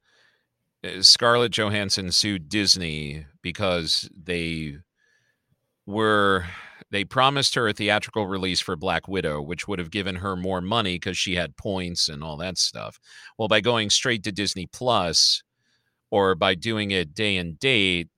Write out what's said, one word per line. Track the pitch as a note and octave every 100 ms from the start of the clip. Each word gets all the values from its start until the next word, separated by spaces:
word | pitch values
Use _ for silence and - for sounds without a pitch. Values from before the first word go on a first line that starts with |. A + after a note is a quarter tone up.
| _ _ _ _ _ _ _ _
uh, | F#2 F#2
Scarlett | F#2 - A#2 A#2+ A#2
Johansson | A2+ G#2 G#2 G2 - F#2
sued | - G#2+ G2 D2
Disney | A2 F#2+ F#2 E2 D2+ D2 D2+ D2 _
because | F2+ E2 G2 F2 D#2 - - -
they | D#2+ F2 E2 D#2+ D2+ D2 - _ _ _ _ _ _ _ _ _
were, | - G#2 G#2+ G#2 G2+ F#2+ F2 - - - -
they | G2+
promised | F#2 C3 C3+ C#3 C3
her | C#3 A2
a |
theatrical | G#2 G#2 G#2 - A2 F#2+
release | F#2+ F#2 F2
for | - E2
Black | F#2 E2 -
Widow, | F#2+ E2 D2
which | D2 F2 -
would | F#2
have | E2
given | G2+ F#2+ F#2
her | G2 F#2
more | F#2 F#2
money | F#2 A#2 G2 F2
'cause | G2 F2
she | G2+
had | F2 E2 -
points | A2 F#2 F2+ F2 -
and | D2
all | D#2+ D2
that | F#2 F2
stuff. | - A1+ G#1+ - _ - - -
Well, | G#2+
by | G#2+
going | G#2+ A#2 G#2
straight | - C3 A2+
to | A2
Disney | F#2+ G2 F#2 E2+
Plus, | - B2+ A2 F2 D#2 - - - _ _ _ _ _ -
or | G#2+ G2
by | F3 F#2+
doing | F#2 A#2 A2 G2+
it | F#2+ D#2
day | D2+ G#2+ F#2+
and | E2+ D#2+
date, | C3+ A#2+ F#2+ F2 D#2+